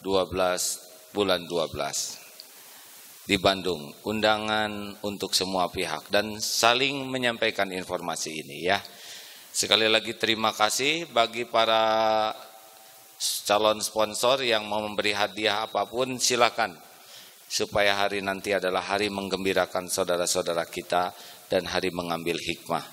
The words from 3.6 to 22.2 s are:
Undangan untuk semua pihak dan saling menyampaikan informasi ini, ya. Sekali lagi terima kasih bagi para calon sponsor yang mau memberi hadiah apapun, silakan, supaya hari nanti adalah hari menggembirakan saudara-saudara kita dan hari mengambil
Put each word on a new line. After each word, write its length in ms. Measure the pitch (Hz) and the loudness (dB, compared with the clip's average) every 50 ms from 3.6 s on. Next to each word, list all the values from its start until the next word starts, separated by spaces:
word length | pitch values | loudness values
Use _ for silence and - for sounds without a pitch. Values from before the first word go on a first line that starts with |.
| 87 92 87 76 73 71 73 - - | 0 -2 -2 -2 -6 -12 -14 -10 -6
Undangan 960 | 95 107 110 107 107 107 104 107 107 107 107 107 107 104 104 104 101 98 - - | -4 -2 2 4 4 4 4 2 -2 0 0 0 -2 -4 -8 -10 -10 -12 -8 -6
untuk 260 | 104 101 95 - 95 | -6 -6 -4 -6 -2
semua 380 | - - 95 92 98 95 90 87 | 0 0 0 0 0 0 0 0
pihak 400 | - 95 90 82 78 78 78 - | -2 -4 -4 -4 -4 -8 -6 0
dan 320 | 95 104 104 107 107 110 110 | 0 0 0 0 -6 -6 -6
saling 640 | - - - - 113 120 123 135 135 139 139 131 131 | -4 0 4 4 4 4 4 2 -2 -2 -4 -6 -4
menyampaikan 640 | 131 131 127 120 117 113 113 110 104 - 98 95 | -4 -2 0 -2 0 0 -2 -2 0 0 -2 -2
informasi 720 | 92 92 90 82 90 87 87 87 82 - - 85 78 80 | -2 -6 -4 -4 -6 -4 -4 -4 -6 -4 -6 -8 -8 -8
ini, 260 | 73 69 69 73 80 90 | -10 -10 -10 -6 0 0
ya. 140 | 98 101 - - - - - - - - - - - - - - | 0 0 -2 -6 -18 -18 -18 -16 -16 -16 -18 -18 -20 -20 -20 -10
Sekali 380 | - - - 95 101 104 110 110 | -6 -4 2 2 4 4 6 4
lagi 260 | 110 110 104 110 113 | 4 4 2 0 -4
terima 380 | - - 110 110 107 110 110 | -2 0 0 0 2 2 0
kasih 560 | 104 - 107 107 - - 127 143 156 165 170 156 | 2 4 2 2 2 0 0 0 0 -2 -4 -2
bagi 380 | - 117 117 113 110 117 120 - | 2 2 2 2 0 -6 -6 0
para 800 | - 113 113 110 113 110 110 110 110 110 110 110 110 110 107 110 110 - - - - - - - - - - - - - - - - - - - - - - - | 2 2 4 4 4 4 4 4 4 4 4 4 2 2 2 0 -4 -8 -14 -20 -20 -20 -20 -20 -20 -20 -20 -20 -20 -20 -20 -20 -12 -6 -4 -4 -4 -4 2 4
calon 320 | 101 104 107 107 107 107 | 4 6 6 4 4 2
sponsor 640 | 101 - - 110 107 107 107 - - 120 135 135 135 | -2 -4 0 0 0 0 0 0 2 2 2 2 2
yang 240 | 120 113 107 107 104 | 2 0 0 0 -2
mau 160 | 104 107 107 | -2 -2 -2
memberi 320 | 104 104 101 101 104 104 | -4 -4 -2 -2 0 2
hadiah 500 | 101 104 101 95 101 107 107 101 107 110 | 2 0 0 0 0 0 2 2 2 -2
apapun, 540 | 110 - 104 101 101 107 120 131 127 131 120 | -2 -2 -2 -2 -2 -2 -4 -2 -2 -2 -2
silakan, 560 | - - 123 120 120 113 - - 113 101 85 78 - - - - - - - - - - - - - - | 0 0 4 4 4 4 4 0 -2 -2 -2 -10 -20 -20 -20 -20 -20 -20 -20 -20 -20 -20 -20 -20 -14 -8
supaya 480 | - - 110 110 - 107 101 101 101 | -4 -4 -4 0 2 4 4 4 4
hari 240 | 101 101 101 98 101 | 4 2 0 0 -2
nanti 320 | 95 98 95 95 92 104 | -2 -2 -4 -4 -2 0
adalah 320 | 101 95 90 92 92 92 87 | 0 2 2 0 0 0 0
hari 240 | 92 98 101 107 104 | 0 0 0 0 0
menggembirakan 800 | 98 98 98 95 95 92 95 95 92 92 90 - - 92 90 90 | -2 -4 -4 -4 -4 -2 0 0 2 2 2 0 -2 -6 -4 -4
saudara-saudara 800 | - - 95 87 87 87 87 85 - 92 90 90 85 85 82 - | -2 -2 0 0 0 0 0 0 0 -2 0 0 -2 -2 -2 -4
kita 480 | - 90 85 - - 87 90 90 - - - - - - - - | -8 -12 -4 0 0 0 0 0 -4 -10 -18 -18 -20 -20 -8 -2
dan 160 | 101 95 85 | 0 0 0
hari 240 | 87 90 90 90 92 | 0 -2 -2 -2 0
mengambil 480 | 85 90 87 85 85 82 | -2 -4 -4 -4 -4 -4